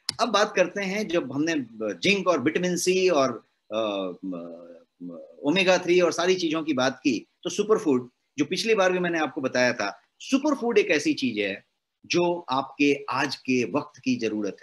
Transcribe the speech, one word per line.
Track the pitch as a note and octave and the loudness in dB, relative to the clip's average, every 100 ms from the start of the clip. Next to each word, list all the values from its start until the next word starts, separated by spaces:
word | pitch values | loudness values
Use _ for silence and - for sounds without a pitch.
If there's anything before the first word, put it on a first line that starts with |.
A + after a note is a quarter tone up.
| - - | -12 -2
अब | B3 | 0
बात | G#3 G#3 G3 | 2 2 2
करते | F3+ G3+ | 0 0
हैं, | F#3+ G3+ G3+ | -4 -4 -2
जब | E3+ C3+ | -2 -2
हमने | C3 D#3+ D#3+ A#2 A2+ A2 | -2 0 -2 -4 -6 -6
जिंक | F#2 F3+ G3+ F3+ | -2 0 2 2
और | D#3+ | 2
विटामिन | B2 F3 F3+ F3 | 2 0 -2 0
सी | - F#3 F#3 | 0 2 4
और, | D#3 C3 A2+ _ _ _ | 4 2 -2 _ _ _
अ, | G#2+ A2 G2+ F#2 F2 | -4 -2 -2 -6 -8
म-, | F#2+ F2 E2+ E2+ E2+ - _ _ F2 E2 - - | -10 -10 -12 -16 -18 -20 _ _ -14 -14 -18 -6
ओमेगा | C#3+ F3+ F#3 F3+ | -2 2 4 2
थ्री | E3+ F3+ | 4 4
और | E3+ | 4
सारी | D3+ F3 | 2 0
चीजों | F#3 E3+ D#3+ | 2 0 -2
की | D#3 | -2
बात | B2+ C3 B2+ | 0 0 0
की, | D3+ G#2 - _ | -2 -2 -6 _
तो | F3 | -8
superfood, | - E3+ A3 D#3+ B2+ B2 _ _ - | -4 0 2 2 0 -2 _ _ -6
जो | |
पिछली | D3 F3+ G#3 | -4 -2 0
बार | G#3+ F#3 | 2 2
भी | F#3 | 2
मैंने | F3+ E3 | -2 -2
आपको | D3 D3+ | -4 -4
बताया | C3 B2 B2 | -2 2 2
था, | A#2 G2+ - _ _ | 2 -4 -6 _ _
superfood | - C4 D4 C#4 A#3 F#3+ | -2 0 0 -2 2 2
एक | - | 4
ऐसी | D3+ D#3 | 2 0
चीज | D3 B2+ G#2 | 0 -2 -2
है | G2+ G2 _ _ _ _ - | -4 -4 _ _ _ _ -2
जो | F3 F3 F3 - | 0 2 0 -2
आपके | C3 - - C#3+ C#3 - | -2 -2 2 2 2 -2
आज | B2 C#3+ - | -2 -2 -4
के | - B2+ | 0 0
वक्त | A2 A#2 C#3+ - | 0 -2 -6 -8
की | - A#2+ | -2 0
जरूरत | A2 G#2+ G2+ F#2 | 0 -2 -4 -6